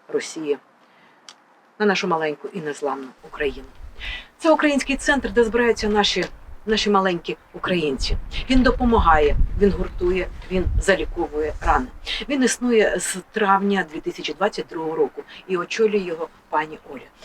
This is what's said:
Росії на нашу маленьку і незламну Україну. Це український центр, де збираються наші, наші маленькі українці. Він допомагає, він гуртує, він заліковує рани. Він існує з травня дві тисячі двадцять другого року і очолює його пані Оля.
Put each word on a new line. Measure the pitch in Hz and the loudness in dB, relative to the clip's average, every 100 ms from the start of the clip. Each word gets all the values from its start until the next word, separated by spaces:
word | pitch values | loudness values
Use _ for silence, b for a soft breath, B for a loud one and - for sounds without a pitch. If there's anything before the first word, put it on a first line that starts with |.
| - | -6
Росії | 151 - 160 151 139 _ _ b b b b b - _ _ _ - | -4 -4 -6 -4 -4 _ _ b b b b b -20 _ _ _ 0
на | 208 | 2
нашу | 190 196 | 2 0
маленьку | 165 156 147 - | 0 0 -4 -8
і | 196 | -8
незламну | 151 139 143 135 131 - | -8 -4 -4 -6 -10 -16
Україну. | - - 147 123 127 - - - B B B - | -14 -6 -4 -4 -14 -16 -18 -12 B B B -2
Це | 320 | 2
український | 302 302 277 - 269 | 4 4 2 0 -2
центр, | - 277 233 | 0 0 0
де | 202 | 2
збираються | 226 233 240 214 214 | 2 2 2 2 2
наші, | 214 202 185 175 - - - 208 | 2 2 0 -4 -8 -18 -10 -2
наші | 214 208 | 0 2
маленькі | 202 190 175 - - _ | 4 2 0 -6 -12 _
українці. | 180 - 180 151 135 - - - B B | -8 -2 0 0 -2 -2 -2 -4 B B
Він | 262 | 4
допомагає, | 254 - 247 220 175 156 147 190 - - | 4 4 4 4 6 6 6 4 2 4
він | 202 | 2
гуртує, | 170 180 - 180 185 - - - | 2 -4 -2 0 0 -2 -8 -4
він | 185 - - | -2 0 0
заліковує | - 180 151 - 156 147 151 - | 2 2 0 -6 -4 -4 -4 -2
рани. | - 285 127 - B B 220 | 2 2 0 -10 B B -4
Він | 285 | 0
існує | 254 - 247 226 202 185 | 2 0 2 4 4 0
з | - 190 - | -4 -8 -8
травня | 220 202 196 202 196 160 | -2 2 2 2 0 -2
дві | 160 | -8
тисячі | 175 170 156 | -8 -8 -8
двадцять | 151 - - 466 | -2 -2 -2 -8
другого | - 320 - | -6 -4 -2
року | - - - B B | -2 -4 -16 B B
і | 180 | -6
очолює | 175 - 220 202 | -4 0 2 2
його | 180 160 160 - - | -2 -6 -8 -12 -6
пані | 156 156 151 - | -4 -4 -8 -16
Оля. | 131 - - | -18 -18 -20